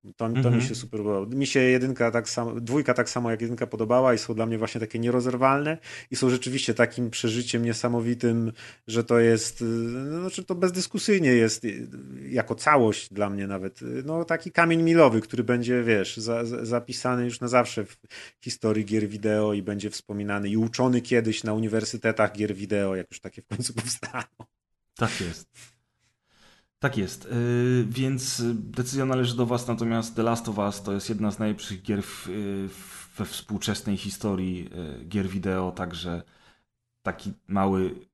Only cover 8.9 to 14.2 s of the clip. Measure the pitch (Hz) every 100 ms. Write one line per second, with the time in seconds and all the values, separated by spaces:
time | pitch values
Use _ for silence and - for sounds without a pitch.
8.9 | 113 117 120 117 113 113 - 117 117 117
9.9 | 123 139 160 185 185 185 175 180 180 185
10.9 | 208 - 202 151 120 113 107 113 78 60
11.9 | - 67 - 135 127 - 113 - 147 113
12.9 | 101 - 101 101 101 98 98 95 - 123
13.9 | 123 135 165